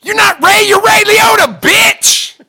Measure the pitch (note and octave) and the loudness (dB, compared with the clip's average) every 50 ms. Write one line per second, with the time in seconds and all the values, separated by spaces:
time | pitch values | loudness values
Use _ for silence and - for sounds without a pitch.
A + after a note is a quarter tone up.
0 | _ D#4+ G#4+ A4 G#4+ G4+ F#4+ - C4+ F#4 G4 G#4+ G#4+ G#4 G4+ G4 G4+ A4+ A4 G#4+ | _ -8 -4 -2 -2 -2 -2 0 0 0 2 2 2 2 0 0 2 2 0 0
1 | G#4+ G4+ G#4 A4 G#4+ A4+ A4+ G#4+ F4 C4+ G#3+ E3+ - - - - - A3 - - | 2 2 2 2 2 2 2 2 0 -2 -2 -4 -4 -2 0 0 0 0 -2 -2
2 | - - - - - - - _ C#4+ | -2 -4 -2 -4 -6 -10 -14 _ -20